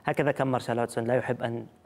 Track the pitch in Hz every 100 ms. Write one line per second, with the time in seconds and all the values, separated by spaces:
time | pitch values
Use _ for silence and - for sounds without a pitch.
0 | - 151 147 139 135 127 - 117 117 -
1 | 117 127 - 123 120 117 113 -